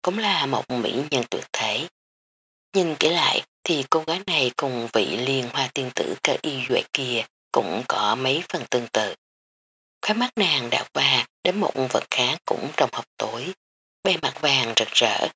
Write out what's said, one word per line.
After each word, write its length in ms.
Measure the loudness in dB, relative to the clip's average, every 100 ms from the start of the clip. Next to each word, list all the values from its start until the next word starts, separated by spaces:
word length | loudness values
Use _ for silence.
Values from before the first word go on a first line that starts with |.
Cũng 180 | 0 0
là 260 | 0 0 0
một 240 | -2 -2
mỹ 340 | -2 -2 -2 0
nhân 120 | -2 -2
tuyệt 140 | -6 -6
thế. 340 | -4 -2 -4 -6 _ _ _ _ _ _ _ _
Nhìn 220 | 0 2 2
kỹ 140 | 2
lại 320 | 4 2 0 -4 _
thì 220 | -2 0 0
cô 140 | -2 0
gái 140 | -4 0
này 240 | 0 0 0
cùng 300 | -2 -2 0
vị 240 | 0 0 0
Liên 320 | 0 0 -2
Hoa 160 | -4 -2
tiên 180 | -2 -4 -2
tử 200 | -4 -2
Cơ 140 | 0 0
Y 240 | -2 -4 0
Duệ 120 | 0 0
kia 320 | -4 -2 -2 -4 _ _
cũng 320 | 0 2 -4 -2
có 280 | 0 2 2
mấy 280 | 0 0 -2
phần 160 | -6 0
tương 180 | -2 0
tự. 280 | -2 -2 -6 _ _ _ _ _ _ _ _
Khóe 120 | -2
mắt 160 | 0 0 0
nàng 340 | 0 2 0
đảo 160 | -2 -2
qua 340 | 0 2 0 -2 _
đến 160 | -2 2
một 120 | 0 0 0
vật 140 | 0 0
khác 260 | -2 0 -2 -2
cũng 260 | -2 -2 0
trong 120 | 0
hộp 120 | 0 -10 _
tối, 360 | -6 -4 -8 -10 _ _ _ _
bề 140 | 0 0
mặt 240 | -2 0
vàng 320 | 2 2 2 0
rực 120 | 2
rỡ. 400 | 4 4 2 0